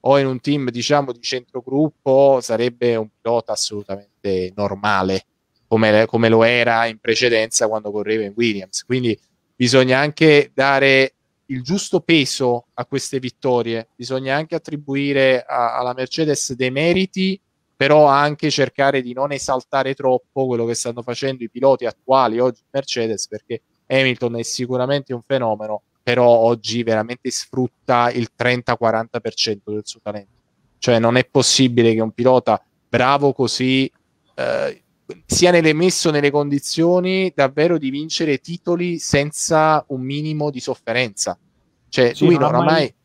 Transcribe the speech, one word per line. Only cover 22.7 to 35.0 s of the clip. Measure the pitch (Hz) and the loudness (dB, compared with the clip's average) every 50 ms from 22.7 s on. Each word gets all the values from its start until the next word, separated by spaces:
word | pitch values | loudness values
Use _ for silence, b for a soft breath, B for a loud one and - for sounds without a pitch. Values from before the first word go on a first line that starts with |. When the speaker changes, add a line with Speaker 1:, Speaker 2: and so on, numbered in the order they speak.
Speaker 1:
Mercedes, | _ 139 139 - - 123 117 113 110 98 - - | _ -8 -8 -6 -6 -4 -4 -4 -4 -6 -8 -12
perché | - 107 _ _ 120 110 _ _ _ _ _ | -12 -16 _ _ -12 -12 _ _ _ _ _
Hamilton | _ 131 135 135 131 123 - - 120 117 120 | _ -2 0 0 0 -2 -2 -4 -6 -4 -6
è | 117 | -8
sicuramente | - - - 127 120 127 127 127 127 139 143 131 _ 131 | -8 -6 -8 -6 -4 -2 -4 -2 -2 -2 -4 -4 _ -10
un | 120 | -12
fenomeno, | 110 _ 139 131 123 113 107 107 107 107 107 104 _ _ _ _ _ | -6 _ -4 -2 -2 -2 -4 -4 -6 -8 -8 -10 _ _ _ _ _
però | - 120 123 123 | -2 2 4 6
oggi | 120 120 117 113 117 120 113 107 107 110 120 120 | 6 6 6 6 2 2 0 _ -8 -6 -4 -2
veramente | 113 113 110 107 113 123 - _ 131 | 0 0 -2 -2 -4 -8 -8 _ -8
sfrutta | - - - _ - 131 127 123 _ _ _ - 127 120 120 120 123 | -8 -8 -10 _ -4 -4 -4 -4 _ _ _ 0 2 2 2 2 0
il | 123 117 110 _ | -2 -6 -6 _
trenta | _ 120 120 123 123 123 - 120 | _ -2 -2 -2 -2 -2 -4 -4
quaranta | - 120 113 110 110 113 113 _ 120 | 0 0 0 0 0 -4 -4 _ -8
per | 110 113 - | -8 -8 -6
cento | - - 117 107 101 _ - 104 | -6 -4 -4 -6 -6 _ -10 -10
del | 107 104 | -10 -10
suo | - - 117 _ | -12 -18 _ _
talento. | 107 104 104 101 _ _ _ _ _ _ _ _ _ _ _ | -12 -12 -12 -14 _ _ _ _ _ _ _ _ _ _ _
Cioè | - - 120 113 | 0 2 2 4
non | 113 117 117 | 4 2 2
è | 127 127 | 2 0
possibile | _ _ 139 123 - - - 135 127 120 120 117 113 113 | _ _ 0 2 2 2 2 2 2 4 4 4 4 4
che | 110 | 2
un | 110 110 - | -2 -4 -4
pilota | - 120 127 127 127 - - 110 101 _ _ _ _ _ _ | 0 2 4 4 4 4 2 -2 -2 _ _ _ _ _ _
bravo | - 120 123 127 143 143 147 139 131 | -2 0 2 2 2 2 2 0 0
così, | - 135 113 - - 131 127 131 131 135 - _ _ _ _ _ _ _ _ _ | 0 -2 -4 -2 -2 -2 0 0 0 -2 -2 _ _ _ _ _ _ _ _ _
eh, | - 135 - 123 123 127 - 151 _ _ _ _ _ | -8 -6 -4 -4 -4 -4 -6 -8 _ _ _ _ _